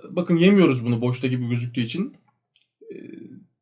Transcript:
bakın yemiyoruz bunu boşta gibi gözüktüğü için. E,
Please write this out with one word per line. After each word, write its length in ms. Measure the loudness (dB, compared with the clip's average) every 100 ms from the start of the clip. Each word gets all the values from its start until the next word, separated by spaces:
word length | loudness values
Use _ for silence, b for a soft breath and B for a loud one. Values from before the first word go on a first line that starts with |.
| -10
bakın 260 | -6 0 4
yemiyoruz 500 | 6 6 4 2 0
bunu 160 | 0
boşta 260 | 0 -2 -2
gibi 220 | -2 -2
gözüktüğü 320 | -4 -4 -4
için. 360 | -4 -4 -6 -8 _ _ _ _ _ _
E, 140 | -20 -18 -16 -18 -18 -20 -20 _